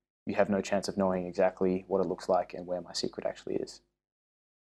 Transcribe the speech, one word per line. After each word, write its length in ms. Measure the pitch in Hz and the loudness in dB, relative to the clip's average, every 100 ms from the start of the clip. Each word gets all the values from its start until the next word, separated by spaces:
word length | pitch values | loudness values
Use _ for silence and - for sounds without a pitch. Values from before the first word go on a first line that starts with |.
| _ _ - | _ _ -2
you 80 | |
have 160 | 98 101 | 2 4
no 100 | 101 | 2
chance 260 | - 101 92 | 2 -2 -2
of 120 | 98 | 0
knowing 280 | 95 92 90 | 2 2 -2
exactly 600 | 87 92 - 95 92 95 | 2 2 4 2 2 0
what 120 | 95 | 0
it 80 | 87 | 0
looks 200 | 90 - | -2 0
like 240 | 90 87 | 0 0
and 140 | - 87 | -6 -6
where 160 | 90 | -6
my 100 | 85 | -6
secret 340 | - - - - | -6 -6 -4 -6
actually 280 | - - - | -6 -4 -4
is. 240 | - - _ _ _ _ _ _ _ _ _ | -4 -12 _ _ _ _ _ _ _ _ _